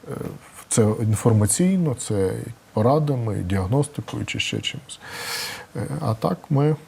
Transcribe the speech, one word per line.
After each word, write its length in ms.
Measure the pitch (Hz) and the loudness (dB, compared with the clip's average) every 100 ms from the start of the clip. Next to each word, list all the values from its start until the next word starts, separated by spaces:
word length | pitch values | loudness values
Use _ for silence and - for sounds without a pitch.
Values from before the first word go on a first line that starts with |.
| - | -10
Е, 40 | - - - - - - | -10 -8 -12 -18 -20 -2
це 180 | - 107 107 | 2 4 4
інформаційно, 920 | 110 107 123 110 104 - 180 190 165 | 0 2 4 4 4 4 2 4 0
це 380 | 120 - 104 95 57 - - - | -2 -2 0 0 -2 -8 -14 -6
порадами, 640 | - 110 147 147 131 113 101 90 | 2 4 4 2 0 -2 -2 0
діагностикою 760 | 98 90 131 147 - - - | 0 2 2 0 -4 -8 -8
чи 140 | - - | -6 -4
ще 220 | - - | -4 -4
чимось. 400 | - - - - - - - - - - - - | -6 -10 -16 -18 -14 -12 -8 -8 -8 -10 -12 -8
Е, 40 | - 143 | -6 -4
а 140 | 151 | -2
так 240 | 110 160 180 - | 0 0 -2 0
ми 260 | 139 147 147 | 2 4 0